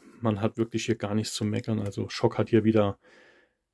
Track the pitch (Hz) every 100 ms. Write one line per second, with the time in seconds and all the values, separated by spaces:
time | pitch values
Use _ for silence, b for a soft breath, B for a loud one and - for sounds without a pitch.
0 | B B 117 104 107 - 113 113 - 110
1 | 101 104 107 - 107 110 113 110 101 104
2 | 101 - 117 - 107 113 104 110 101 98
3 | b b b b b b _